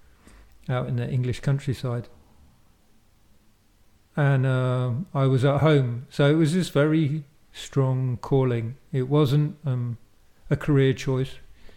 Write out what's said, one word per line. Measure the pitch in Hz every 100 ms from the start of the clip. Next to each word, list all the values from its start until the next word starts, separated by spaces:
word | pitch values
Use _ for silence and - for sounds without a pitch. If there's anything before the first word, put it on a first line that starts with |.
| - _ - - - - -
out | 123 127
in | 120
the | 123
English | 127 123 117
countryside. | - 139 139 117 127 120 - - _ _ - _ _ _ _ _ _ _ _ _ _ _ _ _ _ _ _ -
And, | 139 135 131
uh, | 131 127 127 127 120 196
I | 143 135
was | 131 139
at | 139
home. | 156 147 127 120 -
So | - 143
it | 160
was | 156 185
this | 170
very | 139 151 156 147 156 - _ _
strong | - - 139 131 131 131 120
calling. | - 139 127 120 113 135 _
It | 135 127
wasn't, | 147 143 143 147 -
um, | 143 127 120 113 - _ - _ -
a | 135
career | - 143 135
choice. | - - 131 131 - - - -